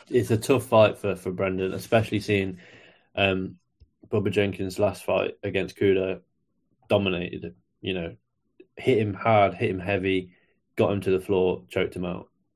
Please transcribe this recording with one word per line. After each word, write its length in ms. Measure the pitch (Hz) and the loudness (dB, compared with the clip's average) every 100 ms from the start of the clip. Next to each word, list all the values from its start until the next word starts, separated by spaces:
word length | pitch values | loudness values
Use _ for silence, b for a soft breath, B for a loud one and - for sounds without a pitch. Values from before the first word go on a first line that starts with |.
| - | -2
it's 220 | 127 107 | 0 2
a 60 | - | 0
tough 280 | - 127 - | 2 0 4
fight 320 | 113 104 - | 6 6 4
for, 180 | 101 92 | -4 -4
for 160 | 104 | -6
Brendan, 420 | 90 95 92 95 | -2 -2 0 -2
especially 460 | - - 117 110 107 | -4 0 2 2 -2
seeing, 380 | - 101 95 92 b b b b b - | 0 0 0 -6 b b b b b -2
um, 400 | 98 95 92 - _ _ _ _ - | 0 0 -4 -10 _ _ _ _ -4
Bubba 220 | 110 101 | -2 0
Jenkins' 480 | 98 101 95 95 92 | 2 0 -2 -6 -2
last 240 | 101 92 | -2 -2
fight 340 | - 92 95 - | -2 -2 -2 -6
against 340 | 101 95 90 - | -6 -4 -4 0
Kudo 440 | 101 95 92 90 - _ _ _ _ _ _ | 2 2 0 -6 -12 _ _ _ _ _ _
dominated 560 | 104 98 87 87 90 | 0 0 -2 -6 -8
him, 120 | - - _ _ | -12 -16 _ _
you 120 | 101 | -8
know, 220 | 92 82 - _ _ _ _ - - | -6 -8 -12 _ _ _ _ -20 -6
hit 220 | - 110 | 0 0
him 140 | 107 | 0
hard, 400 | 92 117 107 98 | -2 2 4 4
hit 160 | 87 110 | 2 -4
him 100 | 95 | -4
heavy, 520 | 90 101 95 92 90 b b b _ - | -2 -2 0 0 -4 b b b _ 0
got 140 | 98 | 0
him 80 | 101 | 2
to 100 | 95 | 0
the 80 | 92 | -2
floor, 440 | - 95 92 - - | 0 2 2 0 -6
choked 260 | 95 90 90 | -4 -4 -4
him 100 | 90 | -8
out. 240 | 87 - _ _ | -8 -12 _ _